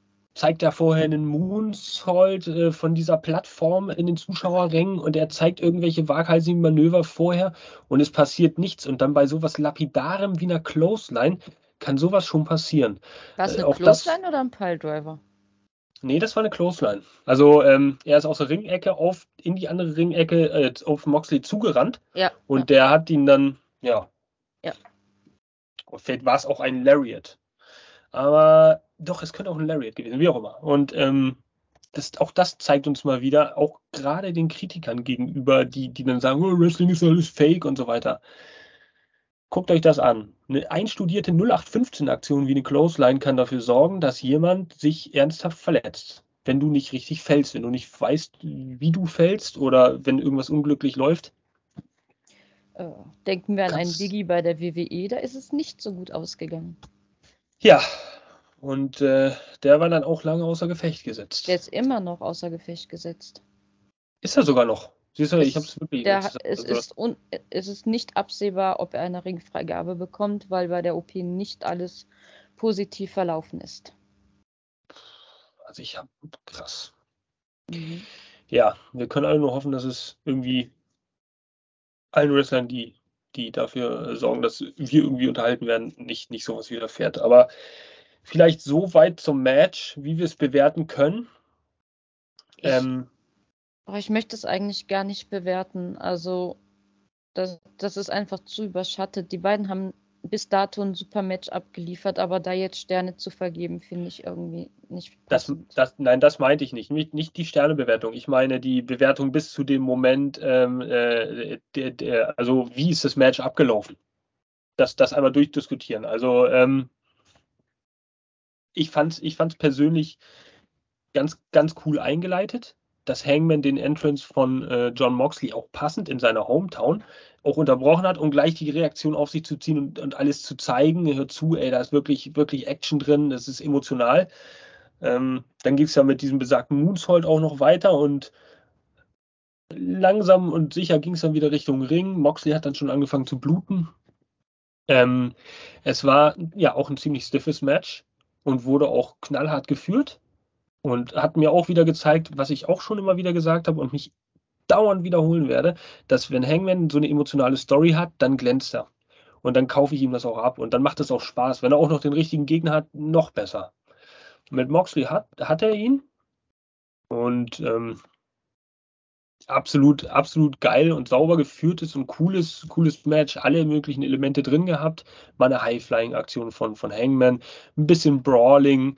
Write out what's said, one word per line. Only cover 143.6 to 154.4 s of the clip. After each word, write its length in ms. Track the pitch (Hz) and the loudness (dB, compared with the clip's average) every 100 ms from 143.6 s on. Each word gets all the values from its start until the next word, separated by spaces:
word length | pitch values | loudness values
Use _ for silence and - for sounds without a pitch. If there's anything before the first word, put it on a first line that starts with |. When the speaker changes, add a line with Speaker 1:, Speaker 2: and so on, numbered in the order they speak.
| - 190 160 _ _ _ _ _ _ _ _ _ - | -2 -4 -4 _ _ _ _ _ _ _ _ _ 2
Speaker 1:
Ähm, 460 | 131 123 127 123 - - - - - | 4 6 4 -2 -6 -20 -20 -20 -8
es 200 | 139 131 | -4 0
war 320 | 135 139 151 - 165 202 | 4 6 6 2 -10 0
ja 180 | 147 | 0
auch 160 | 120 139 | 2 -4
ein 80 | 135 | -4
ziemlich 260 | 156 135 - | -4 -6 -4
stiffes 360 | 135 156 151 | -4 -4 -4
Match 420 | 139 143 - - _ _ _ _ | 0 -2 -4 -18 _ _ _ _
und 220 | 143 127 123 | -4 -2 0
wurde 220 | 139 139 | 2 2
auch 300 | 123 123 - | 0 -2 -8
knallhart 460 | - 143 156 147 - | -8 -4 -2 -4 -4
geführt 520 | 139 - 220 285 - _ _ _ _ _ _ | -6 -2 -4 -4 -10 _ _ _ _ _ _
und 320 | 143 123 120 | -4 -4 -4
hat 240 | - 151 165 | -4 -2 2
mir 140 | 151 | 4
auch 160 | 175 170 | 4 2
wieder 180 | 170 165 | 4 4
gezeigt, 460 | 160 156 160 160 139 | 2 2 2 0 -6
was 140 | 139 | -4
ich 180 | 139 - | -4 -2
auch 140 | 180 | -4
schon 160 | - 214 | -2 -4
immer 180 | 196 180 | 0 0
wieder 160 | 180 | 0
gesagt 360 | 175 160 170 170 | 0 0 0 0
habe 120 | 160 | -2
und 140 | 131 | -4
mich 180 | 147 - _ _ _ | -8 -10 _ _ _